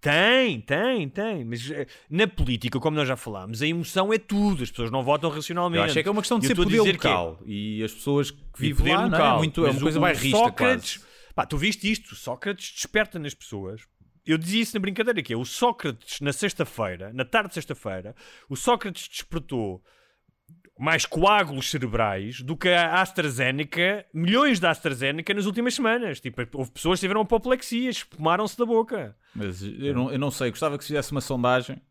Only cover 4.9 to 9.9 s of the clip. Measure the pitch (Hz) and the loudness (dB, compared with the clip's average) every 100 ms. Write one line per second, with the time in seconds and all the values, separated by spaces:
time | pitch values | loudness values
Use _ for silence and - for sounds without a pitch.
4.9 | 131 127 147 160 151 147 170 175 170 - | -2 0 2 0 -4 -6 -2 0 2 2
5.9 | 147 170 208 202 240 - 196 180 220 196 | 0 0 0 0 2 2 2 4 4 4
6.9 | 190 127 92 85 82 - 101 104 107 110 | 2 2 0 -2 -8 -10 -8 -6 -4 -4
7.9 | - - 143 139 - - - 143 139 143 | -4 0 0 0 -6 -18 -4 0 2 4
8.9 | 175 214 165 147 123 160 147 151 135 147 | 4 4 4 4 4 2 2 2 2 0